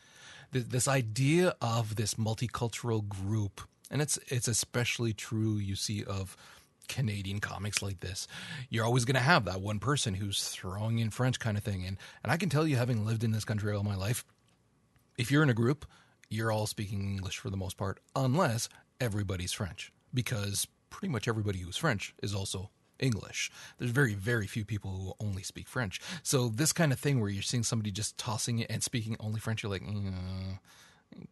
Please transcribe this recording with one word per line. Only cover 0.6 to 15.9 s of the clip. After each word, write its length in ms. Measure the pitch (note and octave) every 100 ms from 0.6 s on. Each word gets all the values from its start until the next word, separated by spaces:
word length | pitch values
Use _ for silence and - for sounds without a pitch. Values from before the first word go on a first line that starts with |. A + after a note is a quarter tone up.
| A#2
this 240 | B2 C#3
idea 680 | C3+ A2 G#2+ C3+ E3 F3+ -
of 340 | A2+ A#2 A2 G#2+
this 200 | G#2 -
multicultural 920 | G#2+ A2 A2+ - A#2 - B2 A2+ G2+
group, 540 | G2 G2 A2 G2+ - - _ -
and 120 | B2+
it's, 160 | D3+ - -
it's 220 | B2 -
especially 640 | A#2 - A#2+ A#2 - A#2
true, 420 | G#2+ - A2 A2 G#2
you 180 | G2 G2
see, 280 | - G#2
of 320 | - G2 F#2+ - - - - _ -
Canadian 540 | - A2 G2+ G2 G2+
comics 400 | G2 F#2 G#2 -
like 180 | G2 F#2
this. 300 | F2+ F#2 - - - D3 B2+
You're 160 | A2 A2+
always 180 | B2+
gonna 160 | A#2+ C3
have 240 | B2+ F3
that 160 | G2+ F#2+
one 180 | G2+ G#2+
person 360 | A#2+ C#3+ -
who's 340 | F#2+ G2+ G2 -
throwing 520 | - F#2+ G2 A2 A2+
in 100 | A2+
French 280 | - B2+ B2
kind 200 | A#2+ G#2
of 60 | G#2+
thing. 200 | G2 F2+
And, 120 | F#2+ - -
and 80 | G2+
I 60 | E3
can 100 | F#3
tell 180 | C#3 D#3+
you, 120 | B2+
having 280 | B2 A#2 G#2+
lived 200 | A2+ A2+
in 60 |
this 100 | A2
country 320 | - G#2+ G#2 G#2
all 80 |
my 120 | G#2 G2
life, 260 | G2 A2 - _ _ _ _ _ _ _ _ -
if 120 | A#2
you're 140 | C#3+
in 60 | D#3
a 40 |
group, 320 | A2 A#2 D3+ -